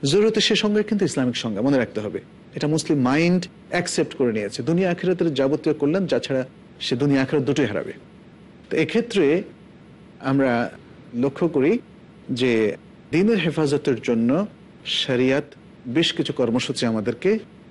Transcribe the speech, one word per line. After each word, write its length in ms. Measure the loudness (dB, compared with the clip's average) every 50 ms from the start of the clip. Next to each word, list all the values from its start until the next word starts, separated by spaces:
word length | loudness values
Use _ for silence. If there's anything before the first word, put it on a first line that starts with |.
| 0
জরুরতের 380 | 2 2 4 4 4 2 2
সে 140 | 2 2 2
সংজ্ঞা 260 | 2 2 2 2 0
কিন্তু 220 | 0 0 0 0 0
ইসলামিক 320 | 0 0 0 0 0 0
সংজ্ঞা, 260 | -2 -4 -4 -4 0
মনে 160 | 0 2 4 2
রাখতে 220 | 2 0 -4 -6
হবে। 200 | -6 -4 -6 -8 -10 -12 -20 -20 -20 -14 -8
এটা 140 | -4 -2 0
মুসলিম 300 | 0 -2 0 0 0 2
মাইন্ড 480 | 2 2 2 2 2 2 2 2 0 -4 -14 -20 -14 -6
অ্যাকসেপ্ট 440 | -4 -4 -4 -2 -2 -2 -2 -2 -2
করে 180 | -2 0 0
নিয়েছে, 300 | 0 -2 -4 -6 -8 -6
দুনিয়া 280 | -4 -2 0 0 0 0
আখিরাতের 440 | -2 -2 0 -2 0 0 0 0 0
যাবতীয় 400 | 0 0 0 0 0 0 -2 0
কল্যাণ, 320 | 0 0 0 0 0 0
যা 120 | 0 0 -2
ছাড়া 260 | -2 -2 -4 -4 -4 -6 -10 -20 -20 -20 -16 -10
সে 160 | -4 -4 -2
দুনিয়া 260 | 0 2 2 4 2
আখিরাত 220 | 2 2 0 -2 0
দুটোই 220 | 0 0 0 0
হারাবে। 260 | 0 -2 -6 -6 -8 -12 -14 -18 -20 -20 -20 -20 -20 -20 -20 -20 -20 -20 -20 -10 -4
তো 60 | -2
এক্ষেত্রে 680 | -2 -2 0 0 -2 -2 0 0 2 4 4 2 2 -2 -6 -16 -20 -20 -20 -20 -20 -20 -20 -20 -20 -20 -20 -20 -8
আমরা 500 | -4 0 2 2 2 2 2 0 -2 -2 -6 -14 -20 -20 -20 -20 -20 -10 -4
লক্ষ্য 340 | -2 -2 -2 0 0 -2 0
করি 300 | 2 2 2 2 2 0 -4 -10 -20 -20 -20 -20 -20 -20 -8 -8
যে 460 | -4 0 0 2 2 2 2 0 -2 -4 -12 -20 -20 -20 -12 -2
দিনের 280 | 0 2 2 4 2 2
হেফাজতের 600 | 0 -2 0 0 0 2 0 0 0 0 -2 0
জন্য 460 | 0 0 0 2 2 2 2 0 0 -4 -8 -18 -20 -20 -20 -16 -10
শরিয়ত 580 | -6 -6 -4 -2 -2 0 2 2 2 2 0 -2 -6 -18 -20 -20 -20 -20 -16 -12
বেশ 260 | -4 0 0 0 0
কিছু 200 | 0 -2 -4 -4
কর্মসূচি 540 | -2 -2 0 0 0 -2 -2 -4 -4 -2 -2
আমাদেরকে 520 | -2 -2 -2 -2 -4 -6 -2 0 0 0 -2 -4 -12 -20 -20 -20 -20